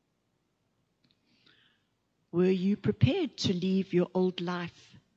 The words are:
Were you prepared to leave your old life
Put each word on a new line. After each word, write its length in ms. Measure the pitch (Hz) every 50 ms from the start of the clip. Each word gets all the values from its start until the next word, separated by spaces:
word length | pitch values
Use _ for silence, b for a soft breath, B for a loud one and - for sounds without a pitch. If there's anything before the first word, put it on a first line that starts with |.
| _ _ _ _ _ _ _ _ _ _ _ _ _ _ _ _ _ _ _ _ _ _ _ _ _ b b b b b b b b b b b b _ _ _ _ _ _ _ _ _
Were 200 | - 175 180 185
you 260 | 190 185 180 196 208
prepared 640 | - - 220 208 - - 247 311 392 330 240 - -
to 160 | - - 190
leave 400 | 180 170 190 190 190 185 - -
your 140 | 175 180 - -
old 300 | 185 185 185 180 - 175
life 560 | 175 180 175 175 165 - - - - - - _ _ _